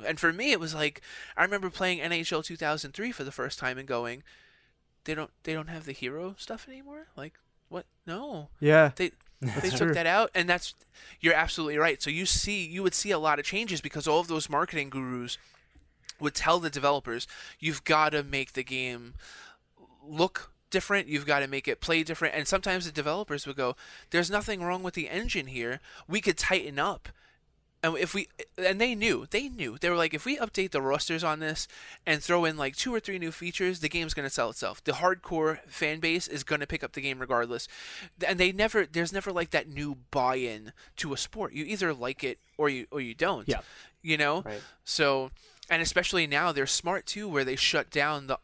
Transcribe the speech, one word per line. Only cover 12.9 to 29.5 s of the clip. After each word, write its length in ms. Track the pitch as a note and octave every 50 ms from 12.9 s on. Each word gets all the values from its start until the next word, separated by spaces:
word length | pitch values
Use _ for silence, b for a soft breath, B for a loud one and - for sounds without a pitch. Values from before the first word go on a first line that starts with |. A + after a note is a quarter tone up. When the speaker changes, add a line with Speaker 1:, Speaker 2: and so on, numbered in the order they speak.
| -
Speaker 1:
see 180 | - - G#3
a 80 | F#3+ D#3
lot 180 | D#3 D#3 D3
of 60 | C#3+ C#3+
changes 380 | - F#3 G#3 A#3 G3+ F3 D3
because 260 | - C#3 - D3+ C#3
all 140 | D#3 D3+ E3+
of 80 | E3+ E3+
those 200 | E3 D#3 D3 -
marketing 400 | D3 D3 F3+ - E3+ D3+ C#3 C#3
gurus 480 | C3+ C3+ C3 B2+ B2+ B2 B2 A#2+ - b b b b b b b b - _ _ _ _ - - - -
would 140 | D3+ D3 -
tell 240 | - - D#3 E3+ F3+
the 100 | E3 D3+
developers, 580 | C#3 C#3 C3+ C#3+ D3 C#3 - B2+ A#2 B2 - B B B B B B B
"You've 240 | D#3 D#3+ D3 - -
gotta 400 | - D#3 D#3 D#3 D3+ D3+ D3 C#3+
make 300 | C#3 C#3+ C3+ C3 - -
the 100 | C3 B2+
game 520 | A#2+ C3 C3 B2+ B2+ B2 A#2+ A#2+ A#2+ - B B B B B B B B B B _ _ _ - - - _
look 500 | C#3+ D3+ D3+ D#3+ F3 F#3+ - - - - - _ _ -
different. 360 | - F#3 - - G3+ G3 -
You've 180 | C#3 D3+ C#3+ C#3+
gotta 220 | D3 D3 C#3+ C#3
make 200 | C3+ C#3 C3+ -
it 120 | C#3+ A#2+ -
play 220 | - E3+ E3 D#3+ D#3
different." 320 | D#3+ D#3+ - E3 D3+ -
And 120 | D3+ C#3+
sometimes 380 | - G3 F#3 - G3 F#3 F#3 E3+
the 60 | E3
developers 540 | D3 D3+ C#3 D3+ D#3+ G3+ G#3 - D3 C#3 -
would 80 | C#3+ C3
go, 200 | C#3 C3 B2 B2+ B B B B B B B
"There's 200 | - F3 E3+ E3+
nothing 300 | G3+ G#3 G3+ A3 G#3 F#3
wrong 220 | E3+ F3 F3+ F#3 F#3
with 100 | F3+ -
the 160 | F3 D3 -
engine 380 | D#3+ G3 A#3 - - F3 C3+
here. 320 | C3 C3+ B2 A#2 A#2+ C3 C#3 B B B B B
We 140 | - F3+ A3
could 160 | - G3 E3
tighten 420 | - - - F#3+ F3 - D3 C#3 C#3
up." 300 | D#3 G3+ E3 - - - - _ _ _ _ _ _ _ _ _ _ _ _ - -
And 140 | D#3+ E3
if 160 | C3 F3+ D#3+ -
we, 120 | G3+ - - - - - _ -
and 240 | - F#3 F#3 F#3+ G3+
they 140 | A#3 B3+ A#3
knew, 320 | G#3 A3 A3+ C#3+ - C3+ -
they 180 | - A3+ C#4+
knew. 300 | C4+